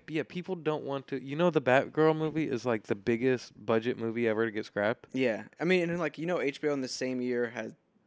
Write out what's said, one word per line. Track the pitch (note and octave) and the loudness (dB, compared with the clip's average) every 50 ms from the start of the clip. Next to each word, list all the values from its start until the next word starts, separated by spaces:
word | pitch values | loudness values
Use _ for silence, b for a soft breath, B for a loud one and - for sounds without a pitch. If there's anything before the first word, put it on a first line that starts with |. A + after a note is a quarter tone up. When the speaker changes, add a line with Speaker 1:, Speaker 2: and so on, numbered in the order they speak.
| _ - | _ -6
Speaker 1:
yeah, | D#3+ D#3 A#2+ | -6 -6 -6
people | - - F3+ E3 F#3+ F#3 | -4 -8 -10 -8 -6 -8
don't | E3+ C#3+ D#3 D3+ C3+ B2 | -4 -4 -4 -4 -4 -4
want | C3+ C#3 C#3 - | -6 -6 -6 -6
to, | - C#3+ B2+ C3 | -6 -8 -8 -6
you | C3+ C#3+ | -6 0
know, | D#3 F3 F3 | 2 2 4
the | D3+ D3+ | 4 4
Batgirl | A#2+ B2 B2+ C#3 F#2+ - - D3+ D#3 D#3+ D#3 | 4 6 6 6 4 2 2 4 4 4 4
movie | D#3 D#3 D#3 D3 D#3+ D3 G#2 | 2 -2 -2 -2 -2 -2 -2
is, | A#2+ A2 A#2 | -4 -2 0
like, | B2+ A2+ G#2+ - | 0 0 0 0
the | - A2+ | -4 -4
biggest | G2+ F#2+ A#2+ A#2 A2+ B2+ C3 B2+ A#2 - - - - G#2 | -2 2 0 2 4 4 2 2 0 -2 -12 -18 -10 0
budget | A#2 A2+ A2+ A2 B2 - | 2 2 2 2 0 -2
movie | G#2+ A2+ A2+ A2 A#2+ A#2 | -2 -4 -4 -2 0 2
ever | A2 G#2+ A2 A2+ | 2 2 2 0
to | A2+ | 0
get | G2+ A2 - | 0 -4 -8
scrapped. | - - G#2 G#2 G#2+ A#2+ _ - - - | -4 -2 0 0 0 0 _ -8 -8 -2
Speaker 2:
Yeah. | C3 B2+ A#2 G#2 G#2 G#2 - - - | 0 0 0 0 -2 -6 -14 -8 -4
I | D3+ | 0
mean, | F3 F#3 F3+ E3+ E3+ | 2 2 2 2 0
and, | E3+ | -2
like, | F3 D#3+ D3 - | -2 -4 -4 -4
you | C#3+ D#3+ | -6 -4
know, | F3 F3 C3+ | -2 -2 -2
H | B2 C#3+ C#3 - | -2 -4 -4 -2
B | D3+ | -2
O | D3 C#3+ | -2 -2
in | C#3 | -2
the | B2+ B2 | -4 -6
same | - - C3 B2+ B2+ B2 | -6 -4 -4 -4 -2 -2
year | B2 B2 A#2+ A#2+ A#2+ A2+ | -2 -2 0 -2 -2 -2
had, | A#2+ A2+ A2 A2+ - _ _ _ _ _ _ | -4 -8 -10 -10 -12 _ _ _ _ _ _